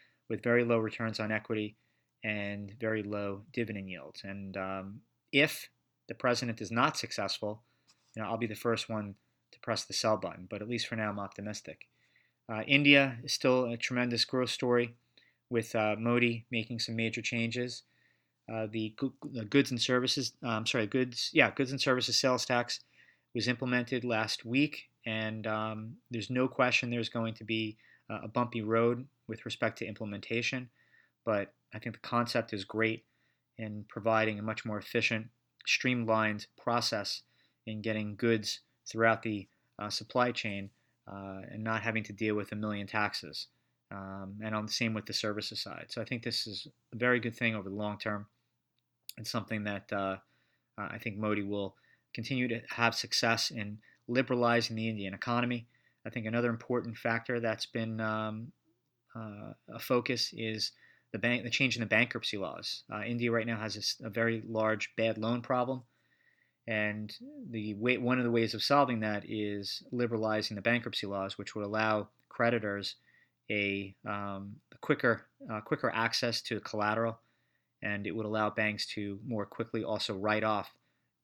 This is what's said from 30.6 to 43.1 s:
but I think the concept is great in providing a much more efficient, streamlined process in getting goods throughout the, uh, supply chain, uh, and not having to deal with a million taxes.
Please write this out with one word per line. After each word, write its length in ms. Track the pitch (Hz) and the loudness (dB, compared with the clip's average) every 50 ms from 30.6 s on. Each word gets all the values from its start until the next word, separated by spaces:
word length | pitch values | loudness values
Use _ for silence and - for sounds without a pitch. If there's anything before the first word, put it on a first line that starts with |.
| 123 120 _ _ _ _ _ _ _ _ _ _ _ | -6 -10 _ _ _ _ _ _ _ _ _ _ _
but 300 | 117 107 101 98 - - _ _ _ - | 0 0 0 0 -2 -8 _ _ _ -14
I 60 | 110 | -10
think 160 | - 120 117 | -8 -10 -10
the 60 | - | -10
concept 500 | - - - 120 120 117 - 123 110 - | -6 0 0 2 2 2 2 0 0 0
is 140 | - 101 98 | -4 -6 -6
great 400 | - - 107 110 110 110 - - _ _ _ _ _ _ _ _ _ _ - | -4 0 2 2 2 2 -2 -8 _ _ _ _ _ _ _ _ _ _ -10
in 280 | 113 110 104 107 104 - | -8 -8 -8 -8 -10 -10
providing 500 | - 113 98 113 113 110 110 110 107 104 | -10 -2 2 4 4 6 4 4 2 0
a 60 | 107 | -2
much 220 | 110 107 - - | -4 -4 -4 -4
more 120 | 113 107 104 | -4 -4 -4
efficient, 520 | 101 - - 117 110 - 117 110 110 - - _ _ _ _ _ - | -4 0 0 2 2 4 2 0 -2 -4 -12 _ _ _ _ _ 0
streamlined 800 | - - - - 127 127 123 117 110 110 110 110 107 104 104 - - _ - | 2 2 2 4 2 2 2 4 4 4 4 4 4 2 0 -4 -10 _ -6
process 640 | - 123 117 120 113 - 117 107 101 - - - - _ _ _ _ _ _ _ _ | -2 2 2 2 2 2 0 0 -2 -4 -6 -8 -10 _ _ _ _ _ _ _ _
in 160 | 113 110 107 | -8 -8 -4
getting 360 | 104 113 107 107 107 107 104 104 | -2 -2 0 0 -2 -4 -2 0
goods 420 | 123 117 113 110 101 - - - - _ _ _ _ | 4 4 4 4 2 -2 -6 -6 -10 _ _ _ _
throughout 380 | - - 113 113 113 113 107 - | -8 0 4 6 6 6 4 2
the, 240 | 117 107 101 95 - _ _ _ _ _ - | -2 -4 -4 -6 -10 _ _ _ _ _ -8
uh, 100 | 101 107 | -6 -6
supply 440 | - - 107 - - 127 123 123 117 | -4 -6 -6 -2 2 2 2 2 2
chain, 360 | - - 110 101 98 98 98 - _ _ _ _ _ _ - | -2 -4 -4 -6 -6 -8 -10 -12 _ _ _ _ _ _ -14
uh, 340 | 98 98 98 98 95 95 95 - | -12 -10 -10 -10 -10 -10 -12 -12
and 140 | - 107 110 | -10 -6 -2
not 180 | 113 110 110 | 0 0 0
having 220 | 104 113 107 110 107 | 0 0 -2 -2 -4
to 100 | - 107 | -4 -4
deal 220 | 98 110 107 104 | -2 0 0 2
with 160 | 104 101 - | 0 -2 -4
a 40 | 107 | -4
million 320 | 104 107 107 104 101 101 95 | -4 -2 -2 -2 -4 -4 -2
taxes. 600 | - 110 104 101 | 0 0 0 0